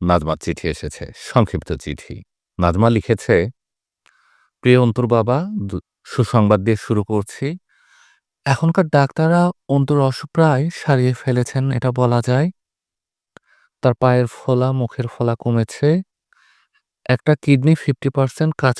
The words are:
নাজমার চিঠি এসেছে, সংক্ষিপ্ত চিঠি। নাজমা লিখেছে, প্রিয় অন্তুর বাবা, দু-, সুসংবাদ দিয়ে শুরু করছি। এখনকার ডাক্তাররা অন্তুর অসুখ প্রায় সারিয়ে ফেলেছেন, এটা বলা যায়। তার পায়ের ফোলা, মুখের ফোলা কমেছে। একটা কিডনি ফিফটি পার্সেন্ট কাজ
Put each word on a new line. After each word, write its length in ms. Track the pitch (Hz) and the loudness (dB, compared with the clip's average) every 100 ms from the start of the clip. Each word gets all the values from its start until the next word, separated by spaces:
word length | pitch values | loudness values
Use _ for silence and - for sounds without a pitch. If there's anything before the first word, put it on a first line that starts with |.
নাজমার 360 | 87 87 76 78 | 0 2 0 -4
চিঠি 280 | - 78 82 | -4 -6 -6
এসেছে, 380 | 76 76 - - - - | -6 -10 -12 -16 -16 -4
সংক্ষিপ্ত 440 | - 110 82 - | 0 0 -2 -6
চিঠি। 440 | 76 - 69 - - - _ _ - | -8 -8 -12 -12 -18 -18 _ _ -2
নাজমা 300 | 87 87 113 | 0 2 2
লিখেছে, 460 | 117 - 110 - 98 95 - _ _ _ _ _ _ _ _ _ _ | 2 0 -2 0 0 0 -6 _ _ _ _ _ _ _ _ _ _
প্রিয় 140 | 123 127 | 4 4
অন্তুর 280 | 120 110 120 | 4 0 0
বাবা, 300 | 117 110 131 185 214 | 2 2 -2 -4 -6
দু-, 260 | 101 95 - _ - | -6 -8 -12 _ -8
সুসংবাদ 520 | - 117 120 104 104 | -4 0 2 4 2
দিয়ে 180 | 98 107 | 2 -2
শুরু 240 | - 107 | -2 -4
করছি। 440 | 101 107 98 - 135 180 _ _ _ _ _ _ _ _ - | -2 -4 -4 -8 -8 -8 _ _ _ _ _ _ _ _ -4
এখনকার 400 | 131 165 170 165 | 0 0 0 2
ডাক্তাররা 560 | 147 139 - 160 175 175 - - | 2 2 2 0 2 0 -2 -2
অন্তুর 300 | 139 135 147 | 0 0 0
অসুখ 280 | 135 127 151 | 0 -2 -6
প্রায় 300 | - 160 131 160 | 2 2 2 -2
সারিয়ে 440 | - - 135 127 | -4 0 2 2
ফেলেছেন, 500 | 123 - 123 123 135 135 | -2 -2 -2 -2 -4 -2
এটা 180 | 127 131 | -2 -2
বলা 280 | 123 123 120 | 0 2 2
যায়। 260 | 117 127 165 - _ _ _ _ _ _ _ _ _ _ _ _ | 0 0 -2 -6 _ _ _ _ _ _ _ _ _ _ _ _
তার 100 | 131 | 0
পায়ের 340 | 120 131 123 123 | 2 2 2 0
ফোলা, 420 | - - 127 127 | -4 -2 0 0
মুখের 360 | 131 120 - 120 | -2 -4 -4 -8
ফোলা 260 | - 120 117 | -4 -4 -2
কমেছে। 540 | 123 117 110 - 143 170 190 _ _ _ _ _ _ _ _ _ - | -2 0 -2 -2 0 0 -2 _ _ _ _ _ _ _ _ _ -4
একটা 280 | 127 - 151 | -2 0 0
কিডনি 380 | - 135 135 160 | 2 2 4 0
ফিফটি 340 | - 131 139 | 0 -4 -2
পার্সেন্ট 420 | 143 131 - 160 - | -2 -2 -2 -4 -2
কাজ 220 | 135 120 | -2 -2